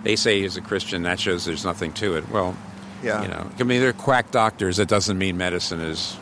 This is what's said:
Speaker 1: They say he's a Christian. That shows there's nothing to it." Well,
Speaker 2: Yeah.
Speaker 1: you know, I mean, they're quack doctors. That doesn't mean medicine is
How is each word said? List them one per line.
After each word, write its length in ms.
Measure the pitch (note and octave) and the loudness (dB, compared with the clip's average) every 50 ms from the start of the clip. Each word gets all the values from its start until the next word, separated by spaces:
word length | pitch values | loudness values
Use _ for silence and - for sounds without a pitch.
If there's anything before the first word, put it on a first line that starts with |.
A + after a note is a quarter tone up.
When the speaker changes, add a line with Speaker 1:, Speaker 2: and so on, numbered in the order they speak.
| - | 2
Speaker 1:
They 120 | G#2+ G#2+ | 2 2
say 260 | G#2 - B2 G#2 G2+ | 4 4 4 4 4
he's 160 | G2 F#2+ F2+ F#2 | 2 0 -4 -6
a 40 | |
Christian. 420 | F2+ - G#2 F#2+ - - - F2+ E2+ | -6 -2 -2 -2 -2 -2 -4 -2 0
That 160 | F2 F2+ F#2 | 0 0 0
shows 260 | - G2+ F2+ F2 - | 0 0 0 0 0
there's 180 | F2 E2 D2 - | -4 -4 -4 -2
nothing 300 | F#2 D#2+ - F#2 D#2+ D#2+ | -4 -2 -2 -4 -6 -4
to 220 | - G#2+ G2+ F2 | -4 -2 -2 -2
it." 140 | D#2+ D#2 - | -2 -4 -2
Well, 260 | A2 G#2+ F#2 F2+ F#2 - - - - - - - - - - | 0 0 0 0 -2 -6 -12 -14 -16 -16 -16 -16 -14 -8 -4
Speaker 2:
Yeah. 180 | A#2 G#2+ G#2+ | -2 -2 -2
Speaker 1:
you 60 | G#2 F#2+ | -2 -4
know, 200 | E2 D#2+ - - - - | -6 -6 -8 -10 -4 -2
I 40 | B2 | 0
mean, 180 | A#2+ B2+ B2 | 2 4 4
they're 120 | B2+ B2+ A#2 | 4 4 2
quack 380 | - - - C3 B2 A#2 - | 2 2 4 4 4 2 2
doctors. 460 | - B2 A2 A2 - - G#2+ F#2+ F2+ F#2 | 2 4 4 4 2 2 0 0 2 2
That 100 | G#2 F2+ | 4 4
doesn't 300 | G#2+ G2+ F#2 G#2+ G2+ F#2 | 4 2 4 2 0 0
mean 200 | F#2+ F#2+ F2+ F2 | 0 0 0 0
medicine 420 | F2+ F2+ F2 F2 E2+ - F2+ E2 | 0 0 0 -2 -4 -4 -4 -4
is 380 | E2 D#2+ D#2 E2 - - - - | -4 -4 -4 -4 -6 -8 -8 -12